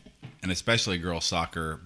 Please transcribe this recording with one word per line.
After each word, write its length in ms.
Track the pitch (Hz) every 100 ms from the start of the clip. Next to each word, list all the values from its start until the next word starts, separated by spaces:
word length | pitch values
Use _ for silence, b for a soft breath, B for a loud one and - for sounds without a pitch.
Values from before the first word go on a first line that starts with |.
| - - - -
and 100 | 92
especially 460 | 90 - 117 107 90
girls 260 | 87 82
soccer 520 | - 87 82 85 80 76